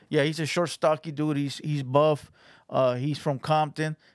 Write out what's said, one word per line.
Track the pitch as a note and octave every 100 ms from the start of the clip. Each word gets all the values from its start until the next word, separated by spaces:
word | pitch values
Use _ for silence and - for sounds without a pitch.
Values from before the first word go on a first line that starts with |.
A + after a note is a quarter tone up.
| _
Yeah, | D3
he's | D3 D#3
a | D3+
short, | F3 E3+
stocky | - D#3+ D#3 E3
dude. | C#3+ D3+ C#3+
He's, | C#3+ -
he's | D#3 D3
buff. | B2+ C#3 D#3 D3 - _ - - -
Uh, | C3 C3 B2
he's | C#3+ C#3
from | D#3 C3+
Compton. | - D#3 D3+ D3+ D3+ D#3 _